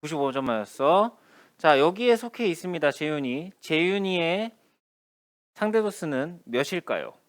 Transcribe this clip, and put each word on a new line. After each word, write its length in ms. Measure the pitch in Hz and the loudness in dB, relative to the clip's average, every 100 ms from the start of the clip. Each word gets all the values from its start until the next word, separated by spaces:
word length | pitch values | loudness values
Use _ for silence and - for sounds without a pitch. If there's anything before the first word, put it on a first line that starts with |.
구십오 300 | 151 156 139 | -6 -2 -2
점 140 | 131 131 | -2 -2
맞았어. 720 | 113 104 - 135 180 220 - _ _ _ _ | -2 -4 0 4 4 4 -2 _ _ _ _
자, 220 | 160 143 | 4 6
여기에 360 | 151 190 247 226 | 6 2 2 2
속해 320 | 233 - 226 | 0 -4 -4
있습니다. 440 | 170 180 175 147 | -2 -4 -2 0
재윤이. 600 | 135 151 151 135 127 180 - | 0 -4 -4 -4 -6 -8 -16
재윤이의 960 | - 156 175 196 196 180 165 185 226 _ _ _ _ _ _ _ _ _ _ | -4 0 0 0 -2 -2 0 -2 -6 _ _ _ _ _ _ _ _ _ _
상대 280 | - 214 220 | -4 0 0
도수는 600 | 214 190 165 135 151 175 - | 0 -4 -4 -2 -4 -8 -4
몇일까요? 680 | 120 143 180 - 101 62 - | -2 -2 -4 -4 -6 -6 -14